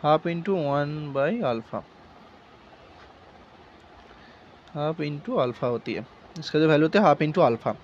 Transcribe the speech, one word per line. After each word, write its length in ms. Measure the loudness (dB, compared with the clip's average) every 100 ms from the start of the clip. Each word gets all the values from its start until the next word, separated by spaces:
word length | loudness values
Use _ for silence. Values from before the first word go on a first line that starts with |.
half 240 | 2 2 0
into 240 | -6 -2 -2
one 360 | 0 -2 -2 -6 -6
by 160 | -2 -2 -2 -2
alpha, 280 | -4 -6 -12 -12 -20 -20 -20 -20 -20 -20 -20 -20 -20 -20 -20 -20 -20 -20 -20 -20 -20 -20 -20 -20 -20 -20 -20 -20 -20 -20 -20 -16
half 260 | -8 -6 -6
into 400 | -8 -8 -6 -2 -2
alpha 180 | -2
होती 300 | -4 -4 -6
है, 120 | -8 -8 -20 -20 -14
इसका 200 | -4 2
जो 80 | 4
वैल्यू 200 | 4 4
होता 140 | 6
है 40 | 6
half 180 | 4 2
into 180 | 2 2
alpha। 280 | 2 -4 -6